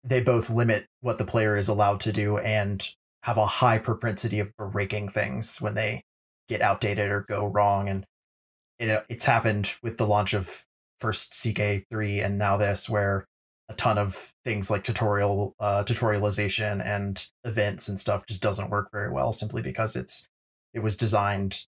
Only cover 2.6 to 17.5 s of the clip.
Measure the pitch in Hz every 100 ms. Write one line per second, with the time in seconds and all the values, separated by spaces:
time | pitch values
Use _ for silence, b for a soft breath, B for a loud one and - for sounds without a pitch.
2.6 | 101 98 - - _ _ - 110 104 -
3.6 | 127 113 - 110 117 98 113 104 101 -
4.6 | 101 104 98 104 101 107 104 - - -
5.6 | 107 107 110 107 _ _ _ _ _ 110
6.6 | 110 98 104 101 101 101 98 101 101 98
7.6 | 101 98 98 98 98 _ _ _ _ _
8.6 | _ _ 113 107 - 120 - 117 113 104
9.6 | 101 - 117 113 107 104 101 104 90 -
10.6 | - _ _ _ 113 101 - - 120 98
11.6 | 104 101 - 110 104 101 98 101 104 98
12.6 | 101 98 - 110 98 98 - _ _ _
13.6 | - - 123 107 101 98 - _ 123 107
14.6 | 95 101 - 104 107 101 101 101 101 -
15.6 | 104 101 101 117 113 104 104 101 104 -
16.6 | 107 98 - 101 101 98 - _ 113